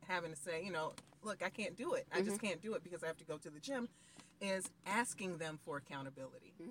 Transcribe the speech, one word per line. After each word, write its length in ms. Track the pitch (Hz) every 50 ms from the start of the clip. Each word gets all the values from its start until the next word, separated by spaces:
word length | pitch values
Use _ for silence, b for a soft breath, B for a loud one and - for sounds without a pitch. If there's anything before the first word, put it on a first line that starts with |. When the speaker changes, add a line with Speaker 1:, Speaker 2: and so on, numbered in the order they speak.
| -
Speaker 1:
having 240 | - 185 175 170 160
to 60 | 160
say, 260 | 147 - 185 165 160 185
you 80 | 202
know, 220 | 175 156 156 156 - - - - - - -
"Look, 180 | 214 196 - 175
I 60 | 190
can't 260 | - - 208 175 175
do 180 | 202 254 349 -
it. 140 | 143 - - 156
I 80 | 180
just 160 | 196 214 202
Speaker 2:
Mm-hmm. 100 | 214 226
Speaker 1:
can't 140 | 202 170 -
do 140 | 190 220 220
it 80 | - 165
because 180 | 175 175 160 170
I 40 |
have 100 | 160 156
to 80 | - 160
go 120 | 160 151
to 120 | 151 - 156
the 100 | 151 151
gym," 300 | 165 269 277 254 240 247 B B B B B B B B B -
is 240 | 208 196 190 190 180 - - - -
asking 520 | 180 202 226 240 - - - 202 185 175
them 220 | 160 165 156 156 151 -
for 100 | 165 147
accountability. 760 | 143 - - 147 139 135 135 135 135 135 131 - - - - - - 165 180